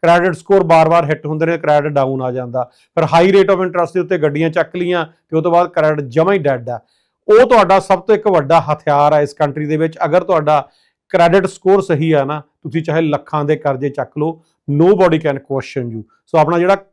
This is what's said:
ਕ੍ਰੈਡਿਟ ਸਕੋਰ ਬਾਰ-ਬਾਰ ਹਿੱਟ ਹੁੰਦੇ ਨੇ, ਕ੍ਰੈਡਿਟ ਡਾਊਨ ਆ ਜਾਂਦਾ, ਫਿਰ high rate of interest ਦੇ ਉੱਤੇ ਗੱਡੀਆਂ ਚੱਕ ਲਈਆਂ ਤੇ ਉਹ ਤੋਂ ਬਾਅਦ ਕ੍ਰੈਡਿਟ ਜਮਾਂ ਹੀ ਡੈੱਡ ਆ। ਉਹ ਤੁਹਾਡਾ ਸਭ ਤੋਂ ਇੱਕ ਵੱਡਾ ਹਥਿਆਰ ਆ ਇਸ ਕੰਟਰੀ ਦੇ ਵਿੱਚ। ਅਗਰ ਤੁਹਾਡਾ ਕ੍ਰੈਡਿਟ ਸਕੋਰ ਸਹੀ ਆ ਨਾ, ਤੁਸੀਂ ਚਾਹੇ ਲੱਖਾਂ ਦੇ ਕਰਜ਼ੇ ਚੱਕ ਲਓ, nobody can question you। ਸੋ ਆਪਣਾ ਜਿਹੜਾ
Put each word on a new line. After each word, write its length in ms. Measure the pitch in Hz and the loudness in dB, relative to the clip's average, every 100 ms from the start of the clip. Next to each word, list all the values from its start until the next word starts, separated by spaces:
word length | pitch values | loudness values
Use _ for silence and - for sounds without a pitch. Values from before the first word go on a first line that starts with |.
ਕ੍ਰੈਡਿਟ 320 | 165 175 180 | 2 2 2
ਸਕੋਰ 300 | 165 - 196 | -4 0 2
ਬਾਰ-ਬਾਰ 400 | 175 165 160 170 | 4 4 4 2
ਹਿੱਟ 220 | 147 156 151 | 0 -4 -6
ਹੁੰਦੇ 200 | 156 160 | -2 -2
ਨੇ, 120 | 165 | 0
ਕ੍ਰੈਡਿਟ 340 | 156 147 147 | 0 0 0
ਡਾਊਨ 300 | 143 135 135 | -2 -2 -4
ਆ 100 | 127 | -6
ਜਾਂਦਾ, 380 | 123 123 123 120 _ _ - | -6 -8 -6 -8 _ _ -4
ਫਿਰ 60 | |
high 320 | 160 165 185 196 | 0 2 4 4
rate 180 | 190 | 4
of 60 | 185 | 0
interest 320 | 185 170 170 | -2 -4 -4
ਦੇ 60 | 180 | -4
ਉੱਤੇ 180 | 165 180 | -4 -2
ਗੱਡੀਆਂ 320 | 151 143 165 | -2 -2 -2
ਚੱਕ 260 | 165 160 180 | -2 -4 -4
ਲਈਆਂ 300 | 175 175 160 _ _ | -4 -4 -6 _ _
ਤੇ 80 | 160 | -4
ਉਹ 60 | |
ਤੋਂ 100 | 170 | 0
ਬਾਅਦ 160 | 175 175 | 0 0
ਕ੍ਰੈਡਿਟ 360 | 175 156 151 | 0 -2 -2
ਜਮਾਂ 300 | 139 123 170 | -4 -2 0
ਹੀ 40 | 202 | 0
ਡੈੱਡ 320 | 143 127 120 | -2 -4 -6
ਆ। 100 | 120 _ _ _ _ - | -12 _ _ _ _ 2
ਉਹ 200 | 214 247 | 4 6
ਤੁਹਾਡਾ 320 | 240 185 190 | 4 4 2
ਸਭ 200 | 180 190 | 2 -2
ਤੋਂ 140 | 185 | 0
ਇੱਕ 140 | 214 214 | 0 2
ਵੱਡਾ 320 | 180 139 165 | 0 2 0
ਹਥਿਆਰ 520 | 160 151 - 143 147 | 0 -6 0 2 4
ਆ 80 | 151 | 2
ਇਸ 140 | 147 | -2
ਕੰਟਰੀ 320 | - 147 139 151 | -2 -4 -4 -4
ਦੇ 100 | 156 | -2
ਵਿੱਚ। 220 | 160 160 | -4 -4
ਅਗਰ 200 | 170 170 | 0 0
ਤੁਹਾਡਾ 440 | 185 175 147 151 - _ _ _ _ | 0 -2 2 0 -2 _ _ _ _
ਕ੍ਰੈਡਿਟ 380 | 185 170 185 185 | 2 4 4 0
ਸਕੋਰ 360 | - 185 196 | -4 0 2
ਸਹੀ 300 | 190 156 160 | 2 -2 0
ਆ 120 | 156 | 0
ਨਾ, 180 | 135 151 - _ | 0 -6 -12 _
ਤੁਸੀਂ 200 | 147 156 | -8 -8
ਚਾਹੇ 180 | 160 156 | -4 -2
ਲੱਖਾਂ 440 | 165 143 - 151 | -2 -4 -4 -6
ਦੇ 120 | 143 151 | -2 -2
ਕਰਜ਼ੇ 320 | 147 135 139 | -2 -4 -6
ਚੱਕ 300 | 139 127 - | -6 -10 -6
ਲਓ, 240 | 151 160 _ _ - | -6 -6 _ _ -6
nobody 460 | 143 170 196 185 160 | 0 2 4 2 0
can 200 | 156 139 | -2 -6
question 580 | _ 135 - - 120 | _ -8 -8 -10 -10
you। 80 | 113 107 _ _ | -12 -16 _ _
ਸੋ 120 | 165 | 0
ਆਪਣਾ 200 | 151 170 | 0 0
ਜਿਹੜਾ 160 | 175 196 - | 0 0 -2